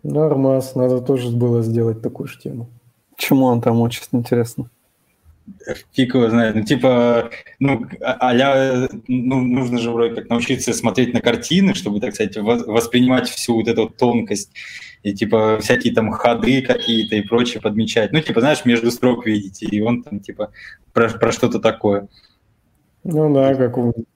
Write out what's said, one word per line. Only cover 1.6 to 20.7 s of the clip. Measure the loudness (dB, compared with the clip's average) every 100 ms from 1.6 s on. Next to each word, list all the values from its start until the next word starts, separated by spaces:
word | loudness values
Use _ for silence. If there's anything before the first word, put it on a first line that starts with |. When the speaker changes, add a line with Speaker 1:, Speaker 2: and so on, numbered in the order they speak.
Speaker 1:
сделать | 0 0 0 -2
такую | -8 -8 -14
же | -12
тему. | -12 -12 -14 -20 _ _ _ -10
Speaker 2:
Чему | 2 4 4
он | 2
там | 2 2
учит, | 0 -4 -4
интересно? | -4 0 -2 -2 -8 -14 _ _ _ _ _ _ _ -20 -18 -12 -12 _
Speaker 3:
Фиг | -2 2
его | 2 4
знает. | 4 2 0
Ну, |
типа, | 0 2 4 4 4 2 -2 -12 -20 -4
ну, | -2 -2 -6 -8
а, | -6 -2 2
а-ля, | 4 4 4 2 0 -2 -8 -4
ну, | -2 0 0
нужно | 0 0 0 -2
же | -2
вроде | 0 0 -2
как | -2
научиться | -2 0 -2 -2
смотреть | -2 0 0 0
на | 2
картины, | 0 0 0 2 4
чтобы, | 2 -4 -4
так | -4
сказать, | -4 -4 -2
вос-, | 0 0 0
воспринимать | -2 2 2 4 2 0
всю | -6 -2
вот | 0 0
эту | 0
вот | -2 0
тонкость. | 2 2 -2 -6 -8 -18 -18 -18 -20 -8
И, | -8
типа, | -4 0 2 2 2
всякие | 2 2 2
там | 0 -2
ходы | 0 0 2 2 0
какие-то | 0 -2 0 -2 0 -2
и |
прочее | 0 0 0 -2
подмечать. | -4 -2 -2 0 0
Ну, | -2
типа, | 0 0
знаешь, | 2 2
между | 2 2 0
строк | 0 0 0 -2
видеть. | -2 -4 -10
И | -4 -2
он | 0 -2
там, | -6 -12
типа, | -12 -10 -10 -10 -20